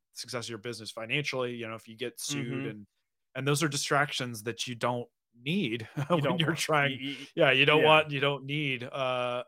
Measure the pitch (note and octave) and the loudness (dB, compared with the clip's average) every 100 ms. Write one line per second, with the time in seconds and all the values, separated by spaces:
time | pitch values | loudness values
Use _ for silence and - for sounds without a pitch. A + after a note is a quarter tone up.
0 | _ - A2+ A#2+ A2+ A2 A#2+ A2+ G#2+ A2+ | _ -16 -8 -8 -6 -8 -10 -10 -12 -10
1 | A2+ C#3+ D3 C3 B2 A#2+ A2+ A2+ A#2 A2+ | -4 -2 -2 -4 -4 -6 -10 -12 -14 -10
2 | A#2+ - - C#3+ B2+ C#3 C3 G#2+ G#2 _ | -10 -8 -6 -6 -6 -6 -8 -10 -16 _
3 | _ _ _ C3 C3+ D3 D#3 C#3+ - C#3+ | _ _ _ -4 0 0 0 -2 0 2
4 | C#3+ - B2 A2 A2+ A2 B2 A#2 B2 B2 | 2 -2 -6 -6 -8 -6 -8 -4 -2 -2
5 | A#2 _ _ A#2+ C3 G3 C3+ A#2 G#2+ D3+ | -8 _ _ _ -4 -2 -2 -4 -6 -6
6 | C#3+ E3+ C#3 E3 D#3+ D#3+ - D3+ C#3 C3 | 0 2 2 2 0 0 0 2 2 -2
7 | C#3 C3+ C#3 E3+ C#3+ C3 C#3+ D3+ D3+ D#3 | -8 -10 -4 4 6 6 6 8 8 8
8 | D3+ C#3 C#3+ C#3 C3+ D3 C#3+ B2 B2 C#3 | 6 0 0 0 -4 -2 -2 -4 -6 -4
9 | B2+ B2+ B2 B2 | -2 0 -2 -4